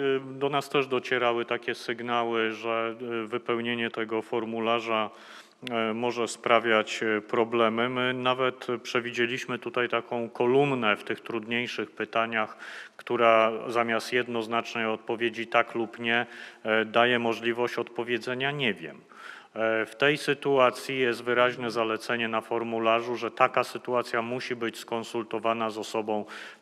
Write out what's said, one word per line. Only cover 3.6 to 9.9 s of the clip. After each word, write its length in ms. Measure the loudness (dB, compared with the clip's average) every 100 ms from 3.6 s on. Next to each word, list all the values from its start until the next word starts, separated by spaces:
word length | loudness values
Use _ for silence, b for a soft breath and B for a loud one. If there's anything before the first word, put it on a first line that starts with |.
| -2 -2 -2
tego 320 | -4 -4 -4
formularza, 880 | -2 -4 -2 -2 0 0 0 0 -2 B B B B B -4
e, 220 | 0 0
może 340 | 0 0 0 -2
sprawiać, 760 | -2 4 4 6 4 2 -2
e, 180 | 0 0
problemy. 680 | 0 0 2 4 2 2 0
My 240 | 0 -2
nawet 540 | 0 0 2 0 -2 -4 -4
przewidzieliśmy 760 | -2 -2 -2 0 0 0 -4 -6
tutaj 300 | -4 -2
taką 400 | 0